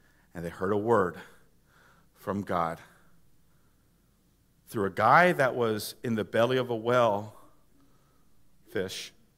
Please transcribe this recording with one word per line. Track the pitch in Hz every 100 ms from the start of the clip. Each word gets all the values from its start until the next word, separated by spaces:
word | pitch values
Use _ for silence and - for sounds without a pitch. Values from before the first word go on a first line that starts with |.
| _ _ _ 87
and | 85
they |
heard | - 95
a | 104
word | 110 113 90 - - - - _ _ _ _ _ _
from | _ - 98
God | 95 92 82 82 - _ _ - _ _ _ _ _ _ _ _ _ _ _ _ _ _ -
through | 117 98
a |
guy | 92 107 151 180
that | 151 131
was | 127 117 107 - -
in | 127 113
the |
belly | 98 110 120 131
of | 120
a | 117
well | 113 123 117 101 107 - - _ _ _ _ _ _ _ _ - - _ -
fish | 104 92 - - - _